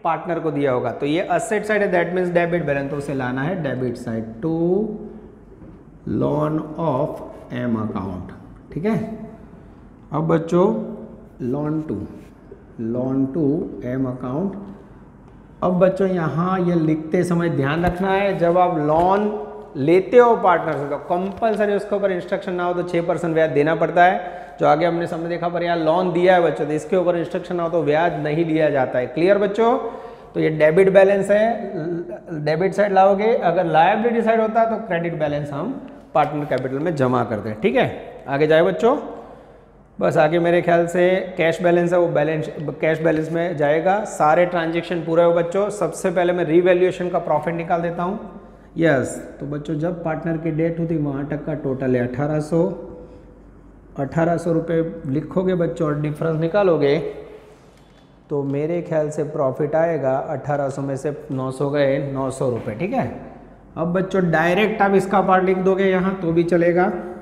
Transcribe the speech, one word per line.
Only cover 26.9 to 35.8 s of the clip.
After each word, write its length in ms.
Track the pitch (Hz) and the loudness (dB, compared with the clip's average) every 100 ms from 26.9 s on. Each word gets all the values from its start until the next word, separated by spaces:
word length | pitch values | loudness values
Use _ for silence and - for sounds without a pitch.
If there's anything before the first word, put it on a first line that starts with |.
| 190 | 0
ऊपर 200 | 175 170 | 2 0
instruction 380 | 160 185 170 175 | -2 -6 -6 -4
ना 80 | |
हो 60 | 170 | -2
तो 120 | 170 | 0
ब्याज 360 | 147 147 175 156 | 2 2 2 0
नहीं 220 | 151 151 165 | -2 0 0
लिया 240 | 160 151 | 2 2
जाता 300 | 139 127 131 | 2 0 0
है। 80 | 123 | -4
Clear 300 | 160 175 202 | 0 2 4
बच्चों, 400 | 202 202 226 254 - - - - - | 2 2 2 2 -2 -10 -16 -18 -10
तो 60 | - | -2
ये 100 | 156 | -2
debit 380 | 156 151 165 190 | 4 4 6 6
balance 360 | 190 190 202 190 | 8 6 4 2
है, 1120 | 208 220 240 - 175 156 170 175 214 - 160 151 | 2 2 -2 -6 -8 -6 -6 -8 -12 -10 -6 -2
debit 280 | 156 190 | 0 0
side 200 | 185 202 | 2 2
लाओगे, 400 | 190 190 196 214 | 6 6 6 2
अगर 320 | 254 180 165 175 | 2 2 2 2
liability 560 | 156 170 214 233 226 | 4 6 4 2 0
side 200 | 220 226 | 2 2
होता 220 | 220 226 226 | 2 2 0
तो 120 | 214 - | 0 -4
credit 320 | 170 170 160 | -4 -2 -2
balance 320 | 151 147 147 | -2 -2 -6
हम 200 | 143 190 277 | -6 -6 -8